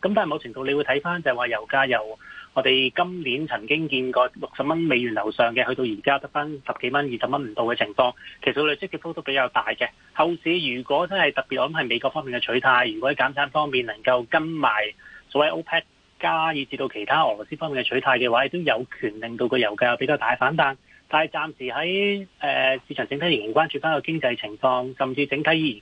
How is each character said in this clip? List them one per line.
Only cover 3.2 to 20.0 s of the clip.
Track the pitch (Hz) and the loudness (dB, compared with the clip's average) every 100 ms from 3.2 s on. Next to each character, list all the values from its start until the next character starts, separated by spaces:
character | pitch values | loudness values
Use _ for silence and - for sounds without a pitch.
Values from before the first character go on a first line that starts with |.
年 | 139 127 160 | -4 -4 -2
曾 | 117 110 | -6 -2
經 | 151 156 | 0 0
見 | 135 127 | -2 0
過 | 123 123 | 2 0
六 | - - - | -2 -12 -4
十 | |
蚊 | 139 165 | -2 0
美 | 165 127 | 2 2
元 | 120 | 0
樓 | 107 107 | -2 -2
上 | 104 117 | 2 2
嘅， | 120 120 | 2 -2
去 | 127 | 0
到 | |
而 | 123 104 | -2 0
家 | 143 139 | 2 0
得 | - | 0
返 | 147 151 | -6 -4
十 | 143 - - | -8 -8 -6
幾 | 123 | -2
蚊、 | 139 143 | -2 -2
二 | 117 | -2
十 | 123 | -2
蚊 | 135 123 | -2 -4
唔 | |
到 | 107 117 | -2 -2
嘅 | 120 | 0
情 | 107 | 0
況， | 104 123 - - - | 2 2 0 -18 -4
其 | 139 | -2
實 | 127 151 | 2 0
累 | |
積 | 143 190 | 0 -6
跌 | 151 | -8
幅 | 170 | -8
都 | 165 | -8
比 | 143 135 | -2 0
較 | 127 | 2
大 | 120 110 | 0 -2
嘅。 | 104 120 - - | -2 -4 -6 -8
後 | - 160 170 | 0 2 2
市 | 160 175 | 0 0
如 | 143 123 | 0 -4
果 | 123 143 175 | 0 0 2
真 | 196 | 2
係 | 151 | 2
特 | 139 - | 0 -4
別， | 131 | -2
我 | 135 | 0
諗 | 160 | 0
係 | 127 | -2
美 | 120 | 0
國 | 139 | -2
方 | 160 139 | -4 -6
面 | 123 | -4
嘅 | |
取 | - 123 | 0 2
態， | 131 123 120 110 | 4 4 4 0
如 | |
果 | 131 | -2
喺 | 143 | 2
減 | 131 139 | 0 0
產 | 143 | 0
方 | 156 147 | 0 0
面 | 131 117 | 0 -2
能 | 104 | -2
夠 | - 123 117 | 2 2 2
跟 | 160 | 0
埋 | 160 160 135 107 107 - - - - | 0 0 0 0 -2 -8 -20 -20 -4
所 | 143 151 | 2 2
謂 | 165 | 0
opec | 165 165 - _ _ _ | -2 -4 -4 _ _ _
加， | 170 160 160 | -2 0 0
以 | 147 135 | -2 -6
至 | 135 | -4
到 | 135 | -4
其 | 107 104 | -4 0
他 | 147 | 2
俄 | 143 104 | 2 0
羅 | 107 | -6
斯 | 147 | -8
方 | 160 | -4
面 | 135 | -2
嘅 | 120 | 0
取 | 131 | 0
態 | 135 127 | 2 2
嘅 | 123 | 4
話， | 117 139 | 2 2
亦 | |
都 | 175 | 0
有 | 156 113 127 - | 0 0 -2 -6
權 | 113 107 | -6 -6
令 | 117 117 | -10 -2
到 | 120 | 0
個 | 127 | 2
油 | 110 104 | 2 2
價 | 123 | 0
比 | 120 | 2